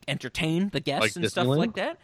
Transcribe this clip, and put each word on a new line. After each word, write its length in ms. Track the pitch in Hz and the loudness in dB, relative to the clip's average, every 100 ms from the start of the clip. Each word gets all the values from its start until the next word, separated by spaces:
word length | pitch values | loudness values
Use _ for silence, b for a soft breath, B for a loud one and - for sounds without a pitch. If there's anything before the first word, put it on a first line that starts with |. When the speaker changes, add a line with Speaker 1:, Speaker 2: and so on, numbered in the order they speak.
| - | -6
Speaker 1:
entertain 640 | 139 127 - 165 170 196 | -6 -6 -2 0 2 0
the 100 | 143 | -2
guests 380 | 147 139 110 175 | -2 0 0 0
Speaker 2:
Like 0 | |
Speaker 1:
and 40 | 104 | -2
stuff 180 | - 127 | 2 2
Speaker 2:
Disneyland? 80 | 147 | 2
Speaker 1:
like 160 | 226 | 2
that. 240 | - 269 - | -2 -6 -6